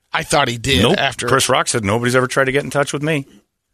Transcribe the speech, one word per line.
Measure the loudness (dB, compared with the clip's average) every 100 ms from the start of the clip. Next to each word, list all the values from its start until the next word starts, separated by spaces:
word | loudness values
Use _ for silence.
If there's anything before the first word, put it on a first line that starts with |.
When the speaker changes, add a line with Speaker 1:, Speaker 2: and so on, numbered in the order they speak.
| _
Speaker 1:
I | -8
thought | -2 0 0
he | -2
did | 0 2
Speaker 2:
Nope. | 4 2
Speaker 1:
after | 0 -2 0
Speaker 2:
Chris | 0 2
Rock | 0 0
said, | -2
"Nobody's | 0 0 2 0
ever | 0
tried | 0 0
to |
get | 0
in | -2
touch | -2 -2
with | -2
me." | -2 -4 -6 -18 _ _ _